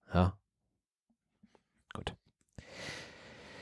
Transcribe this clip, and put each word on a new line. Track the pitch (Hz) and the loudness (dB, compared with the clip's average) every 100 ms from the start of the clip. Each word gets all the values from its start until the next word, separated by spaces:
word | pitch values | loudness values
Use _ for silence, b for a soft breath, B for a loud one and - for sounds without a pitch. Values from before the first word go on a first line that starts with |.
| - | 2
Ja. | 87 92 - _ _ _ _ _ _ _ _ _ _ - - _ _ - | 8 8 6 _ _ _ _ _ _ _ _ _ _ -20 -20 _ _ -10
Gut. | - - - - _ _ - b b b b b b b b b b | -6 -4 -6 -12 _ _ -18 b b b b b b b b b b